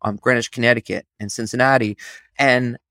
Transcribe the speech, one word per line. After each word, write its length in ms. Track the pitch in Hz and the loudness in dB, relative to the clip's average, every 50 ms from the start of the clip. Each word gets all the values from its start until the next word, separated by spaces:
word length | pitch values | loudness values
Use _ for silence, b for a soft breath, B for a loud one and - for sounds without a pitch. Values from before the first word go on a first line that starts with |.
| - | -6
um, 140 | 107 101 | -6 -6
Greenwich, 340 | 101 - 127 127 120 113 - | -2 0 0 0 0 -2 -4
Connecticut, 560 | - 123 117 120 120 113 - - 95 87 - _ _ - | -4 0 2 2 2 2 0 -4 -8 -8 -8 _ _ -12
and 140 | 107 101 - | -12 -10 -8
Cincinnati. 640 | - 113 107 - 123 127 135 135 127 113 104 104 B B B B B B B B - | -8 -8 -4 0 2 2 4 4 2 2 -2 -4 B B B B B B B B 0
And 380 | 143 135 123 127 127 120 117 - _ _ | 2 2 4 2 0 -2 -6 -8 _ _